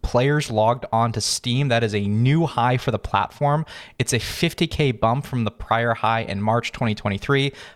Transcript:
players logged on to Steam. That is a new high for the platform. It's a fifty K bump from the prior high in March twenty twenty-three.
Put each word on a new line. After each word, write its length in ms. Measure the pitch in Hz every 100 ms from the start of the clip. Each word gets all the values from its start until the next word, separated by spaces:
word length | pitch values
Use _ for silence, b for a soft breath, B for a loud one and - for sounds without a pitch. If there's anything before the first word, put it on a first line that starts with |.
players 500 | - 123 135 151 143
logged 340 | 110 110 123 -
on 200 | 113 117
to 80 | 107
Steam. 480 | - - - 123 139
That 140 | 117
is 120 | 113 104
a 60 |
new 440 | 101 104 123 156 165
high 300 | - 120 127
for 140 | -
the 80 | 107
platform. 680 | - 98 - - 143 151 160 B B B
It's 140 | 123
a 60 | 127
fifty 460 | - - 170 - 165
K 240 | - 143
bump 340 | 110 113 127 -
from 180 | 127
the 80 | 107
prior 420 | - - 113 117
high 280 | 113 107 113
in 200 | - 101
March 300 | 107 117 -
twenty 240 | - 120 104
twenty-three. 560 | 107 98 - 139 139 - B